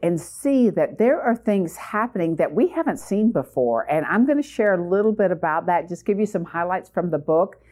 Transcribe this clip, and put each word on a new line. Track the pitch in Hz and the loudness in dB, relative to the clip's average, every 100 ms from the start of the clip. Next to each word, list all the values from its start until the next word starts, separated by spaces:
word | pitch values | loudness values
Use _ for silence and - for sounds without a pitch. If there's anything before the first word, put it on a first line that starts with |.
and | 170 170 | -2 -2
see | - - 277 277 240 | -4 -6 0 2 2
that | 170 151 - | 2 0 2
there | 226 320 | 2 2
are | 269 233 | 0 -2
things | - 202 170 - | 0 0 0 -6
happening | - 208 240 208 170 165 | -8 -4 -4 -2 -2 0
that | 156 | 0
we | 151 349 | 2 0
haven't | 320 311 165 | 0 -4 -4
seen | - 202 220 | -4 0 2
before. | 185 131 - 123 113 - | 0 -2 0 0 0 0
And | 156 139 | -2 0
I'm | 185 262 | 2 2
gonna | 285 | 2
share | 285 - 214 185 | -2 0 2 2
a | 175 | 0
little | 196 214 | 0 2
bit | 214 190 | 2 0
about | 175 170 156 170 | 0 -2 -2 0
that, | 175 170 | 0 -2
just | 175 - | -8 -4
give | 208 | -2
you | 208 | 0
some | 190 170 | -2 -6
highlights | 170 175 185 - | -6 -4 -4 -6
from | - 175 | -4 0
the | 156 | 0
book. | 147 160 185 - _ | 2 2 2 -4 _